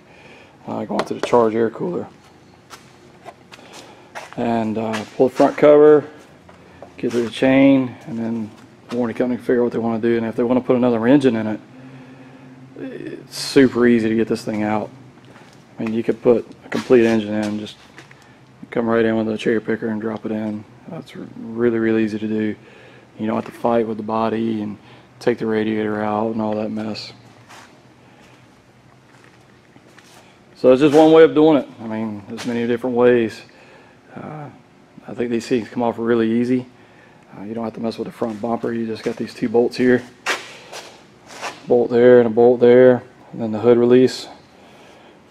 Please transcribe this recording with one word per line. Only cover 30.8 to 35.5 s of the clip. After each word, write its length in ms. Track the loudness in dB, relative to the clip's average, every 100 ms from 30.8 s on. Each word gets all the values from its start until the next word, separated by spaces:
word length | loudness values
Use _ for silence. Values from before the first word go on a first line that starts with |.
just 140 | 6 6
one 160 | 8
way 120 | 8
of 120 | 8 6
doing 220 | 4 4
it. 100 | 0 -12
I 60 | -10
mean, 360 | -8 -8 -8 -12
there's 160 | -12 -6
many 200 | -4 -2
different 300 | -4 -2 2
ways. 460 | 4 4 0 -6 -20 -20 -20 -20 -20 _ _ -20
Uh, 340 | -16 -16 -18 -20 _ _ _ -20 -14
I 80 |
think 160 | -8 -4
these 180 | -4
things 200 | -2